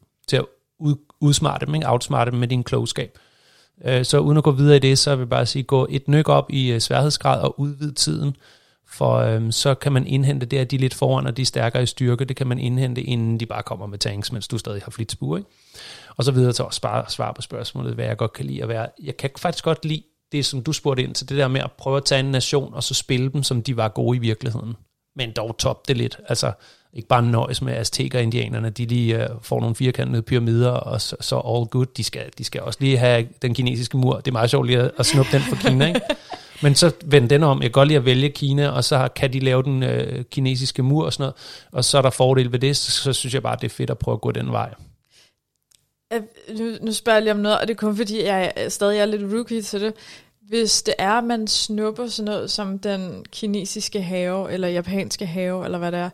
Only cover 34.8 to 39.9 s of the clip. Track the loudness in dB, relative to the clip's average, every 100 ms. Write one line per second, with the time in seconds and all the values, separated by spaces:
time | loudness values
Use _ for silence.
34.8 | 2 0 2 4 4 2 2 0 2 4
35.8 | 4 0 -2 -6 -8 -16 -16 0 4 6
36.8 | 4 2 4 6 6 6 6 4 2 4
37.8 | 6 6 4 4 2 0 0 2 2 0
38.8 | 2 2 0 0 -2 0 2 2 2 0
39.8 | 0